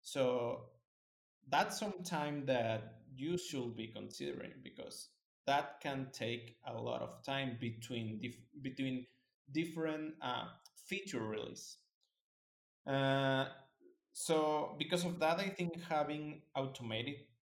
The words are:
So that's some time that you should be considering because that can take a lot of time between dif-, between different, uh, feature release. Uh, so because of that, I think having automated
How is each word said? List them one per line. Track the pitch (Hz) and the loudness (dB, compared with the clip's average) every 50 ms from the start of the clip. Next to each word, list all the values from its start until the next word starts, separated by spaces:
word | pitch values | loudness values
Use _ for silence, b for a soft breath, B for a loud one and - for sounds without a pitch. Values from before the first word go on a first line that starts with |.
So | _ - - 143 131 127 123 123 117 117 - 117 113 - - _ _ _ _ _ _ _ _ _ _ _ _ _ _ 135 | _ -4 2 4 6 6 6 4 2 2 0 -2 -6 -12 -20 _ _ _ _ _ _ _ _ _ _ _ _ _ _ 2
that's | 131 147 196 208 - - | 4 4 4 4 2 -2
some | 220 208 196 180 180 | -2 -2 -4 -4 -4
time | - 180 156 147 147 147 147 139 | -2 0 0 2 0 0 -2 2
that | 135 131 123 117 113 110 110 110 113 - - - - 135 | 4 4 4 6 4 2 0 0 -6 -12 -16 -18 -16 -10
you | 127 135 156 175 | -4 -2 0 0
should | 180 - - - 135 123 120 113 | 0 0 -2 -2 -2 -2 -2 -2
be | 110 110 110 | -4 -6 -8
considering | 117 107 104 101 - - 139 143 143 - - - - 139 131 | -6 -8 -10 -10 -8 -6 -6 -4 -4 -4 -6 -8 -10 -12 -16
because | - - - - - - - - - _ _ _ _ _ _ _ | -16 -12 -10 -12 -10 -10 -12 -14 -16 _ _ _ _ _ _ _
that | - 135 143 151 147 - - - | 4 4 4 4 0 -6 -6 -4
can | 147 139 135 131 135 - | -4 -2 -2 -4 -6 -4
take | - - 113 117 117 117 117 - _ - | -4 -2 -2 -2 -4 -6 -10 -18 _ -10
a | 131 117 | -8 -6
lot | 113 117 120 120 120 120 | -4 -2 -2 -2 -2 -2
of | - - - - | -4 -8 -10 -6
time | - 139 135 135 131 117 113 | -2 -2 0 0 -2 -2 -2
between | 123 117 113 113 - - 127 117 113 110 110 107 | -2 -4 -4 -4 -8 -6 -4 -4 -2 -2 -4 -4
dif-, | 98 123 120 - - _ _ 151 131 | -6 -6 -8 -8 -16 _ _ -8 -8
between | 135 131 - 135 131 127 127 127 B B B B B B B _ - 139 | -8 -4 -2 -2 0 0 -2 -4 B B B B B B B _ -4 0
different, | 156 165 170 - 170 160 160 156 156 156 156 - - 147 | 0 0 0 0 0 0 0 0 0 -4 -6 -6 -6 -4
uh, | 127 123 123 120 117 113 - _ - _ - - | -2 -2 -2 -2 -6 -10 -14 _ -20 _ -20 -8
feature | - 190 196 - - - 127 113 | -6 -4 -4 -4 -2 -2 -2 -2
release. | 110 107 107 - - - - - - - - _ _ _ _ _ _ _ _ _ _ _ _ _ _ _ _ _ _ _ _ _ | 0 -2 -2 -4 -6 -8 -10 -12 -14 -16 -18 _ _ _ _ _ _ _ _ _ _ _ _ _ _ _ _ _ _ _ _ _
Uh, | - 139 135 135 135 135 135 135 135 135 135 139 135 - - - _ _ _ - - - _ _ _ _ | 0 2 4 4 6 6 6 6 6 4 4 2 0 -2 -12 -20 _ _ _ -20 -20 -20 _ _ _ _
so | - - - 165 156 156 151 151 151 147 - - 147 | -8 2 4 4 6 6 6 4 4 2 0 -2 -4
because | 151 160 180 175 175 | -2 2 2 2 2
of | 180 175 175 | 2 0 4
that, | 160 156 165 175 | 4 4 4 4
I | 196 196 | 2 0
think | 196 - 180 170 165 170 170 - | 0 0 -2 -2 -2 -4 -4 2
having | 165 151 147 147 151 151 151 151 151 151 - _ _ | 4 4 4 4 2 -2 -4 -6 -8 -10 -14 _ _
automated | 139 135 135 135 - 127 113 110 110 120 - - 143 - - _ _ _ | -2 -2 0 -2 -6 -4 -2 -2 0 -2 -2 -4 -8 -12 -18 _ _ _